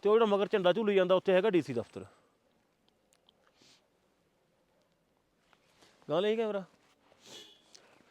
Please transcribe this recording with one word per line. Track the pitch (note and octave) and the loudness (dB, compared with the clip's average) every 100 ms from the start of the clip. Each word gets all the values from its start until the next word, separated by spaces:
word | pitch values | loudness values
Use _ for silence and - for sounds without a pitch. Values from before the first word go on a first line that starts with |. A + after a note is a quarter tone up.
ਤੇ | G3+ | 2
ਉਹ | |
ਜਿਹੜਾ | G#3+ A3+ | 2 4
ਮਗਰ | G3+ G3+ | 0 0
ਝੰਡਾ | G#3+ F3+ | 0 0
ਝੂਲੀ | F3+ A3 | 0 0
ਜਾਂਦਾ, | G3 F3+ | 0 2
ਉੱਥੇ | F#3 - | 0 2
ਹੈਗਾ | F#3 G3+ | 2 2
ਡੀ | F3+ | -2
ਸੀ | C#3 | -2
ਦਫ਼ਤਰ। | A#2 G#2+ G2+ F#2 _ _ _ _ _ _ _ _ _ _ _ _ _ _ _ _ _ _ _ _ _ _ _ _ _ _ _ _ _ _ _ _ _ _ _ _ _ _ _ - | -8 -8 -14 -18 _ _ _ _ _ _ _ _ _ _ _ _ _ _ _ _ _ _ _ _ _ _ _ _ _ _ _ _ _ _ _ _ _ _ _ _ _ _ _ -6
ਗਾਂਹ | D3+ | -4
ਲਈ | G#3 A3 | -2 -2
ਕੈਮਰਾ। | A3 G3+ F#3 _ _ _ _ _ - - - _ _ - _ _ _ | -4 -6 -12 _ _ _ _ _ -20 -20 -20 _ _ -20 _ _ _